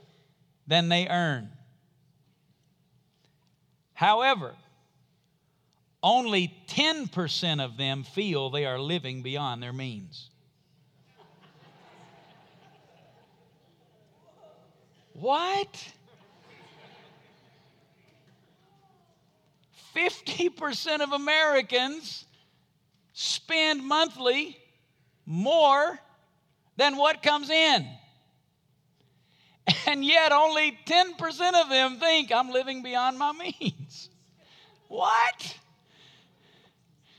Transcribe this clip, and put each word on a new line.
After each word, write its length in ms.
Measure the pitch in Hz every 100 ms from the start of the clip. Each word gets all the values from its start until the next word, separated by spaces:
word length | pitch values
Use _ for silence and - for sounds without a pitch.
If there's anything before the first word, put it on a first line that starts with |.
| - _ _ _ _ _ -
than 220 | 165 170
they 180 | 175 180
earn. 420 | 175 170 127 107 - _ _ _ _ _ _ _ _ _ _ _ _ _ _ _ _ _ _ _ _ _ _ _
However, 600 | - 180 220 262 233 127 - _ _ _ _ _ _ _ _ _ _ _ _ _ _
only 480 | 180 247 233 202 175 - -
ten 400 | - 311 320 233
percent 540 | - 143 - 175 151
of 160 | 131 113
them 260 | 135 135
feel 480 | 131 196 208 147 135
they 160 | 143 139
are 140 | 127
living 420 | 143 175 131 131
beyond 400 | 131 143 139 120
their 100 | 123
means. 580 | 131 131 107 90 - - _ _ _ _ _ _ _ _ _ - _ - _ - - - - - - - - _ _ - _ _ _ _ _ _ _ _ _ _ _ _ _ _ _ _ _ 622 - _ _ _ _ _
What? 800 | 165 220 294 359 392 403 - - - _ _ _ _ - - - - - - - _ _ _ _ _ _ _ _ _ _ _ _ _ _ _ 392 _ 381 381 _ _ _ _ _ _ _ _ -
Fifty 540 | 320 349 - - - 349
percent 540 | - 302 233 320 302
of 100 | 285
Americans 1120 | 285 285 311 311 277 214 247 262 311 - - - _ _ _ _ _ _ _ _
spend 720 | - - - - 320 311 294
monthly 720 | 262 302 330 254 247 269 311 - _ _ _ _ _ _
more 760 | - 165 233 330 294 277 311 320 - _ _ _ _ _ _ -
than 200 | 285 277
what 260 | 294 302
comes 260 | 294 294 285
in. 380 | 320 320 240 127 - - _ _ _ _ _ _ _ _ _ _ _ _ _ _ _ - - 294
And 180 | 285
yet 280 | 277 320 311
only 440 | 294 311 311 302 220 -
ten 280 | 339 370
percent 400 | 339 330 294 359
of 140 | 349 294
them 320 | 262 262 247
think, 320 | 330 320 240
"I'm 180 | 233 254
living 320 | 254 262 262
beyond 360 | 247 247 254 262
my 120 | 294
means." 760 | 311 359 - 226 - - - - _ _ _ _ - - _ _
What? 680 | 403 - - 480 740 - - _ _ _ _ - _ _ _ _ _ _ _ _ _ _